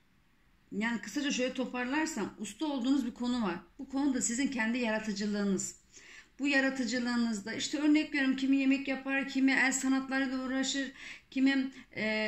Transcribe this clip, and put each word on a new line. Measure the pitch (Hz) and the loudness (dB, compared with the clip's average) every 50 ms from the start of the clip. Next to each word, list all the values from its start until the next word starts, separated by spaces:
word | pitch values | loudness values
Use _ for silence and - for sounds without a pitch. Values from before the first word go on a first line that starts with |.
| _ _ _ _ _ _ _ _ _ _ _ _ _ - 185 | _ _ _ _ _ _ _ _ _ _ _ _ _ -10 -6
Yani | 196 220 233 233 - | -4 -2 -2 -2 -2
kısaca | - - - 294 269 285 | -4 -6 -4 -2 -2 0
şöyle | 190 220 254 254 254 | 0 0 0 -2 0
toparlarsam, | 262 247 - - 247 247 247 269 - 320 - - 226 185 - - - | -2 -4 -4 -4 -4 -4 -2 0 0 -2 -2 -2 -4 -6 -6 -6 -8
usta | 208 - - - 320 | -12 -10 -8 -6 -4
olduğunuz | 302 277 262 226 262 277 277 226 | -4 -2 0 2 2 2 2 2
bir | 233 - | -2 -4
konu | - 240 247 247 247 220 | -4 -2 -2 0 0 0
var. | 180 170 185 - - _ - | 0 -2 -4 -8 -14 _ -16
Bu | 269 - | -12 -6
konu | 262 269 285 285 247 | -4 0 0 2 2
da | 240 - | 0 0
sizin | - 233 240 277 214 | -2 0 0 0 0
kendi | 180 226 220 226 240 254 | 0 0 -2 0 0 0
yaratıcılığınız. | 240 220 220 214 214 220 196 196 214 208 202 208 202 202 190 175 - - - - _ _ - - - - - - - _ _ - | 0 0 0 -2 -2 -4 -4 -2 -2 -2 0 0 2 2 2 0 -2 -4 -8 -12 _ _ -20 -20 -20 -20 -20 -20 -20 _ _ -4
Bu | 269 294 | 0 2
yaratıcılığınızda | 285 269 262 269 262 269 247 208 240 254 240 240 240 240 233 233 220 196 196 226 - | 2 4 2 2 0 0 -2 -2 -2 -2 -2 0 0 0 0 0 -2 -4 -6 -6 -6
işte | - - - - 294 | -6 -6 -4 -2 0
örnek | 302 302 302 302 311 - - | 4 4 6 4 4 2 0
veriyorum, | 285 269 269 262 | 0 2 2 2
kimi | 262 269 262 277 | 2 2 4 4
yemek | 277 269 262 269 269 269 269 | 4 6 4 4 2 2 -2
yapar, | 262 269 - 269 269 269 254 - | -4 -4 -2 -2 -2 -2 -2 0
kimi | - 269 262 269 262 | 0 4 4 4 6
el | 247 247 269 254 | 4 4 2 2
sanatlarıyla | - - 262 269 269 269 269 262 269 269 254 262 254 262 | 2 2 2 2 2 0 0 -2 0 0 0 -2 -4 -4
uğraşır, | 254 262 262 262 - - 277 269 - - - - - - - _ - | -2 -2 -2 0 0 -2 -2 -4 -4 -6 -12 -16 -16 -16 -18 _ -6
kimi, | - 269 262 269 269 269 262 269 - - - - - | 0 2 4 4 4 4 0 -2 -4 -12 -20 -12 -8
e, | - 214 220 214 214 214 | -4 -2 -2 0 0 0